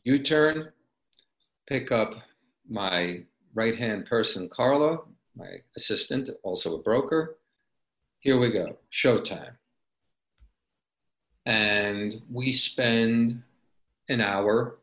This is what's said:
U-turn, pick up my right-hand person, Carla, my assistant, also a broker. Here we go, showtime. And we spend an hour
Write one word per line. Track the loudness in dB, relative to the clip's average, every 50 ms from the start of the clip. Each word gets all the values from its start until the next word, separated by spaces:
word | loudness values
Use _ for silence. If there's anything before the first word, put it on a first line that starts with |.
| 0
U-turn, | 0 2 2 2 2 4 4 4 4 2 0 -8 -12 _ _ _ _ _ _ _ _ _ _ _ _ _ _ _ _ _ _ _ -4
pick | -4 -4 -2 0
up | 0 0 0 0 -4 -14 -18 _ _ _ _ _ _ _ _ -10
my | -6 -4 -2 -2 0 0 0 -2 -4 -8 -12 _ _ _ _ _ -4
right-hand | -2 0 0 0 0 -2 -4 -4 -4 -4
person, | -2 0 0 0 0 -2 -6 -8 -8
Carla, | -4 0 2 2 4 4 2 2 0 -2 -8 -16 -20 _ _ _ -20
my | -18 -16 -16 -16 -18 -20 _ -8
assistant, | -6 -4 -2 -2 -2 -2 -2 -2 -4 -4 -6 -10 -10 -8
also | -6 -6 -4 -4 -4 -6
a | -4
broker. | -2 0 0 0 0 0 0 0 -2 -2 -8 _ _ _ _ _ _ _ _ _ _ _ _ _ _ _ _ _
Here | 0 2 4 4
we | 4 2
go, | 2 0 -2 -4 -8 -14 _ -10
showtime. | -4 0 2 4 4 4 0 -4 -10 -10 -12 -16 -20 _ _ _ _ _ _ _ _ _ _ _ _ _ _ _ _ _ -20 _ _ _ _ _ _ _ _ _ _ _ _ _ _ _ _ _ _ _ -2
And | 0 2 2 2 2 2 2 0 0 -2 -2 -4 -6 -6 -10 -14 -12
we | -8 -4 -2 0
spend | 0 0 -2 -2 -2 0 2 2 4 4 4 4 4 4 2 2 0 -4 -10 _ _ _ _ _ _ _ _ _ _ _ _ -4
an | 0 0
hour | 0 0 0 2 2 2 2 2 0 -2 -6 -16